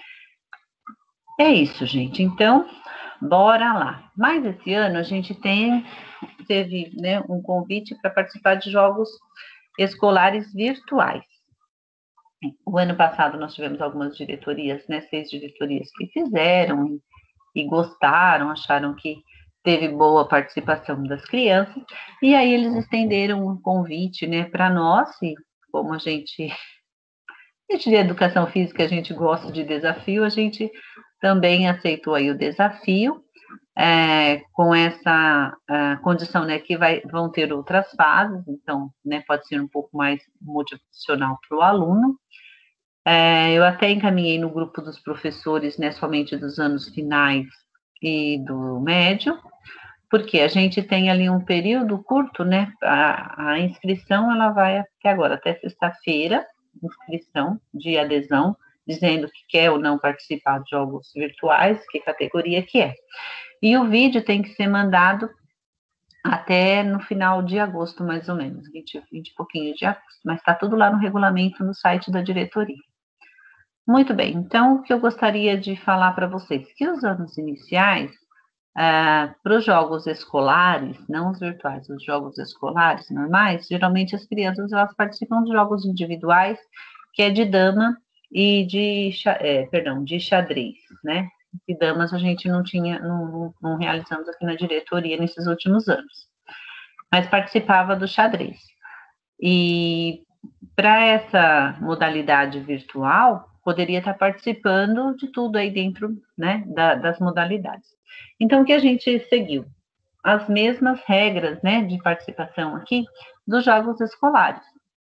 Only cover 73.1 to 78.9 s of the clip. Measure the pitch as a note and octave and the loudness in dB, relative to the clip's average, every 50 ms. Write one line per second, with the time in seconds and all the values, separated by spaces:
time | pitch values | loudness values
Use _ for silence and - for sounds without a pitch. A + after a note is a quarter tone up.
73.1 | _ _ _ _ _ _ _ - _ _ _ _ _ _ - - A#3+ C4 C4+ C4 | _ _ _ _ _ _ _ -20 _ _ _ _ _ _ 0 2 4 4 4 4
74.1 | A3+ F#3+ - - - E3+ F3+ F#3 - A#3 A#3+ C4 C4+ C4+ - - B3+ A#3 A#3+ A#3 | 2 -2 -2 -2 -2 -4 -6 0 2 4 4 6 4 4 2 0 0 2 2 0
75.1 | A#3 - B3 G#3+ G#3 G#3 G#3 G#3 G3 G3 F#3+ G3 G3 F#3 - - F#3+ F#3 F#3 F#3 | 0 2 0 0 0 2 0 0 0 0 -2 -6 -8 -6 -2 0 2 4 4 2
76.1 | F#3 F#3+ F3+ F3+ F#3 F#3+ F#3 - D#3 C3+ C3 _ _ - C#4 E4 F4+ C#4+ B3 G#3 | 2 0 -4 -4 -4 -8 -8 -6 -8 -8 -8 _ _ -4 -4 -4 -2 -2 -2 -4
77.1 | F#3+ F3+ E3+ D#3+ - - D#3 D3+ C#3+ - - - F3 F3+ F#3+ G3+ F#3+ D#3 C#3 C#3+ | -2 -4 -6 -10 -10 -10 -10 -10 -10 -12 -10 -4 0 2 2 2 2 0 -2 -8
78.1 | - _ _ _ _ _ _ _ _ _ _ _ - - D#3+ E3 | -12 _ _ _ _ _ _ _ _ _ _ _ -4 0 2 2